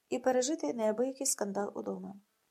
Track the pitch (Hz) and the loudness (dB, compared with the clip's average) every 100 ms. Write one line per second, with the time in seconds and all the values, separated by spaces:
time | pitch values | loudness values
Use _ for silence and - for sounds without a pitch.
0 | _ 254 254 254 254 330 294 247 214 214 | _ 0 4 4 2 0 -2 2 2 2
1 | 262 269 269 - 202 196 202 - 208 185 | 0 0 -2 0 -2 -2 -4 -4 -6 -6
2 | 185 202 _ _ _ | -8 -14 _ _ _